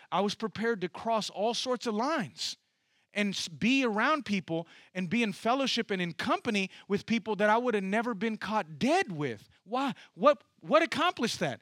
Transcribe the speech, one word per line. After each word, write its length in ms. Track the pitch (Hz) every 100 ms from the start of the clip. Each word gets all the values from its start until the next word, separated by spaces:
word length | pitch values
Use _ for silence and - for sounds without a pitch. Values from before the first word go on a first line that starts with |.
| -
I 80 | 170
was 140 | 202
prepared 460 | - 220 185 226 220
to 60 | 175
cross 420 | - 226 220 185
all 220 | 175 214
sorts 340 | 220 262 247 247
of 80 |
lines 640 | 208 262 320 147 - - - _ _ _ _ _
and 220 | 202 202
s-, 140 | 180 -
be 360 | 151 220 269
around 400 | 247 208 262 311
people 420 | 214 202 156 165 170 - -
and 160 | 185 180
be 120 | 233
in 100 | 220
fellowship 580 | - 226 269 262 240 -
and 100 | 190
in 120 | 175
company 560 | - 233 370 254 202 185 - -
with 180 | 196 -
people 300 | 226 220 196
that 140 | 208
I 80 | 220
would 160 | 247
have 100 | 220
never 300 | 190 214 240
been 220 | 196 226 214
caught 420 | - 214 160 147
dead 340 | 240 359 339
with. 360 | 156 143 107 - _
Why? 300 | 180 247 269 - -
What, 280 | 165 254 294 _ _
what 220 | 160 294
accomplished 580 | 330 240 339 359 233 -
that? 200 | 156 117